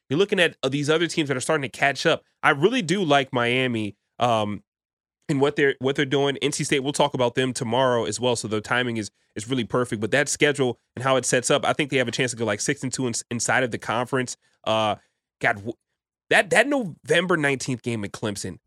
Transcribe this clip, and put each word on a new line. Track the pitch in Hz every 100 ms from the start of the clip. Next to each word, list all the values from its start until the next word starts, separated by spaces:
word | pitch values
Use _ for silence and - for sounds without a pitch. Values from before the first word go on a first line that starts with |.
| -
you're | 139
looking | 202 196
at, | 165 -
uh, | 135
these | 143 143
other | 160 170
teams | - 143
that | 127
are |
starting | - 160 127
to | -
catch | 143 131 170
up. | 139 - _
I | -
really | 147 175 254
do | 160 190
like | 175 143 131
Miami, | 123 120 127 131 113 104 - _ -
um, | 120 113 104 101 - _ _ _ _ _ -
and | 143
what | 143 147
they're, | 143 -
what | 127 139
they're |
doing. | 139 139 139 135
N | 139
C | 151 151
State, | 139
we'll | 131
talk | 143 143
about | 135 120 123
them | 131
tomorrow | 120 120 117 131 120
as | 95 104
well. | 120 117
So | 113
the | 107
timing | 104 123 123 113
is, | 101 - _
is | - 107
really | 131
perfect. | 110 127 123 110
But | 107
that | 131 143
schedule | - 147 135 127 113 _ -
and |
how | 131 135
it | 120
sets | 127 -
up, | 147 -
I |
think | 131 147
they | 135
have | 120
a |
chance | 117 131
to | 113
go, |
like, | 113 104
six | - 143
and | 131
two | - 131
ins-, | 113 -
inside | 117 - 120
of | 127
the | 110
conference. | - 110 123 135 123 - _ _ -
Uh, | 110 107 95 _ _ _ _
God, | 127 107
w-, | 104 - _ _ _ _ -
that, | 175 214
that | 185 254
November | 285 202 - - 170 180 175
nineteenth | 143 135 - 127
game | - 117
at | 101
Clemson | - 110 101 98 104